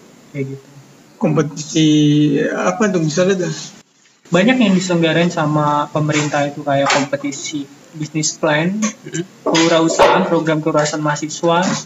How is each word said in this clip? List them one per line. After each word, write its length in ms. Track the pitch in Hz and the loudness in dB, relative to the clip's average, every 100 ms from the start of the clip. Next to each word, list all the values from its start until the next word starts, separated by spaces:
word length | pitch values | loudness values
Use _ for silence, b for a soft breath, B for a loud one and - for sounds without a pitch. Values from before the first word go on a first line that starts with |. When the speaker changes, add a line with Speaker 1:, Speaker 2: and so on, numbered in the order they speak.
| - - - | -20 -20 -14
Speaker 1:
kayak 240 | 143 135 | -10 -8
gitu. 140 | 135 - - - - - - | -10 -18 -20 -20 -20 -20 -4
Speaker 2:
Kompetisi 720 | 160 151 147 - - 160 156 151 147 151 151 143 - | 0 0 -2 -4 -4 2 4 4 4 4 2 2 -2
apa 480 | - 190 - 214 | -2 -2 0 0
tuh 80 | 180 | 0
misalnya 400 | 156 165 185 185 | 0 0 0 0
tuh? 80 | 165 151 - - _ _ _ _ - | -2 -6 -12 -18 _ _ _ _ -2
Speaker 1:
Banyak 240 | 175 220 | 2 2
yang 160 | 254 202 | 4 2
diselenggarain 640 | 185 180 170 165 160 175 | 2 2 0 2 2 0
sama 560 | 170 151 151 147 147 147 | 0 0 0 0 0 -2
pemerintah 560 | 156 151 151 147 147 143 | -2 0 0 0 -2 -2
itu, 160 | 147 | -4
kayak 240 | 143 139 135 | -2 0 2
kompetisi 800 | 143 135 139 143 135 - 147 135 - - 160 | 0 -2 -4 -6 -8 -8 -8 -10 -16 -16 -10
bisnis 400 | 151 156 151 - | -6 -4 -4 -2
plan, 400 | 160 151 180 214 | -2 0 0 -2
Speaker 3:
Hmm. 480 | 214 - - 160 180 - - | -4 -6 -10 -8 -8 -8 -2
Speaker 1:
kewirausahaan, 800 | 165 165 165 165 - 147 185 180 | 2 4 4 2 4 4 4 2
program 320 | 165 156 156 | 0 0 -2
kewirausahaan 400 | 156 151 151 156 | 0 0 0 -2
mahasiswa 640 | 151 143 151 - 170 170 190 - | -4 -4 -6 -4 0 2 0 -4